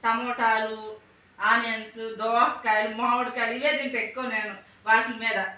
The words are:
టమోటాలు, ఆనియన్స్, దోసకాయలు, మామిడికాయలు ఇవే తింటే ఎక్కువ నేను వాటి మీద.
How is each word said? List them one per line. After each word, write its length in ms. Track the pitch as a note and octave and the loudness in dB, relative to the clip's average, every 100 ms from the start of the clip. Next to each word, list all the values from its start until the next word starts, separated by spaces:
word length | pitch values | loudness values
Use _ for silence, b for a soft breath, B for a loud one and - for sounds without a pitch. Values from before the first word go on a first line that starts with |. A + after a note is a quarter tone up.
టమోటాలు, 760 | A#3 A#3 A#3+ B3 A3+ A3 A3 A3 G#3+ G#3+ - - - - G#3 | 2 0 -2 0 2 2 0 -6 -10 -14 -18 -20 -20 -4 2
ఆనియన్స్, 500 | A#3 A#3 A3 G#3+ A3+ A3+ G3+ | 2 2 -4 -8 -10 -10 -2
దోసకాయలు, 720 | A3 A#3 C4+ - - G#3+ G#3+ A3 | 2 4 4 2 2 2 2 0
మామిడికాయలు 540 | A#3+ B3 B3 B3+ A3+ A#3+ | 0 2 0 -2 -2 0
ఇవే 140 | D4 D4 | 0 0
తింటే 200 | B3+ A#3 G#3+ | -2 -4 -4
ఎక్కువ 180 | B3+ B3 A3 | -6 -4 -4
నేను 180 | G#3 G3+ B B G#3+ | -6 -10 B B 4
వాటి 260 | A3+ A#3+ A3 | 4 4 -4
మీద. 180 | A3+ G3+ F#3+ | -2 -2 -4